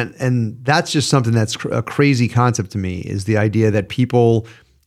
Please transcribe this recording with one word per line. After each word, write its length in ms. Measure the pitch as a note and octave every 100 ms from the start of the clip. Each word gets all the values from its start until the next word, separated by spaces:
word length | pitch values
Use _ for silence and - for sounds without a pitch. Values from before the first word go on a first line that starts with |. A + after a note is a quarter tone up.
and, 120 | A#2 -
and 440 | C3 B2 A2 A#2
that's 280 | B2+ D#3+ E3+
just 180 | D#3 -
something 240 | C#3 A#2
that's 240 | A2+ G#2+ -
cr-, 120 | -
a 120 | A#2
crazy 460 | - - C#3+ B2 A#2
concept 420 | B2 B2 A2+ G2
to 60 | G#2
me, 220 | F#2 F2+
is 260 | - G2+ F#2+
the 120 | G#2
idea 340 | G#2+ G#2+ A2
that 180 | G#2 F#2
people 560 | - B2 B2 A#2 A2+ A2 - _ _